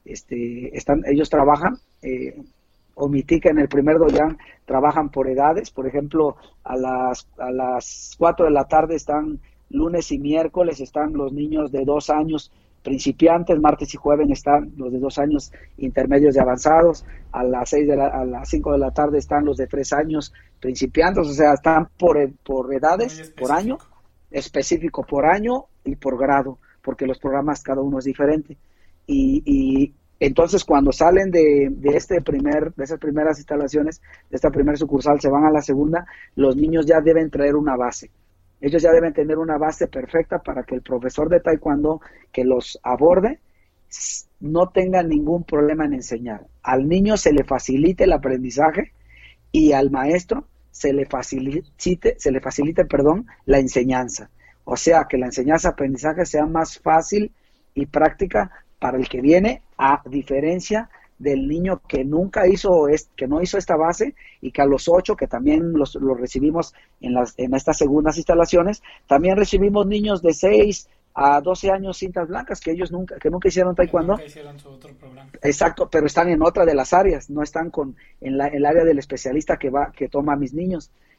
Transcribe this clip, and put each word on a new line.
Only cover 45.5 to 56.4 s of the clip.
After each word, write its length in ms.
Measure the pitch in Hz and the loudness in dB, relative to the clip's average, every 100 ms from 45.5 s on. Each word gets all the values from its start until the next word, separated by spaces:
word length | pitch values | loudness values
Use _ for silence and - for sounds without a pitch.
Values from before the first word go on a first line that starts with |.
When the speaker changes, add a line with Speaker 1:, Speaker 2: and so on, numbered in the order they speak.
| 147 147 156 151 | 0 0 0 -2
Speaker 1:
en 80 | |
enseñar. 520 | 135 120 117 120 104 - _ | -4 -6 -8 -8 -12 -14 _
Al 280 | - 131 139 | -2 0 2
niño 260 | 180 202 214 | 0 2 2
se 160 | 165 | 2
le 140 | 147 135 | 2 0
facilite 580 | 131 - 135 160 180 | -4 -2 0 0 2
el 80 | 190 | 2
aprendizaje 800 | 156 139 131 127 120 156 156 277 _ _ - - _ _ | 2 -2 -4 -6 0 0 0 -8 _ _ -20 -20 _ _
y 180 | - 156 | 2 4
al 200 | 139 139 | 4 2
maestro 520 | 139 135 175 - 247 - _ _ | 0 0 -2 -2 -8 -8 _ _
se 200 | - 143 | -6 -2
le 140 | 139 131 | -2 -2
facilite, 1120 | 131 123 135 135 147 - - - 180 - - | -6 -8 -8 -6 -6 -8 -8 -4 -2 -2 0
se 140 | 143 | -2
le 100 | 131 | -2
facilite, 420 | 131 - 143 165 | -4 -4 -4 0
perdón, 440 | 180 143 143 175 247 _ - | 0 2 2 2 -2 _ 2
la 140 | 139 | 2
enseñanza. 720 | 131 131 127 127 123 - - _ _ _ - | 2 0 0 0 -2 -10 -18 _ _ _ -8
O 100 | 123 | -2
sea, 300 | - 160 147 | 4 4 4
que 120 | 131 | -2
la 100 | 127 | -4
enseñanza-aprendizaje 1000 | 123 127 160 180 - 139 131 151 160 170 | -4 0 2 0 -2 -4 -2 -4 -2 -2
sea 200 | 151 | -2